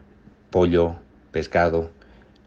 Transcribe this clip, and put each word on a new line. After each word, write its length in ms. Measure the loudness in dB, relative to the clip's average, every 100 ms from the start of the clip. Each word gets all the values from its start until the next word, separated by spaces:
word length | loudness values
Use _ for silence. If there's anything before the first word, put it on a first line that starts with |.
| -20 -20 -20 _ _
pollo, 440 | 0 2 2 0 -4 -18 _ _
pescado, 580 | -8 -2 0 0 0 -6 -14 -20 -20 -20 _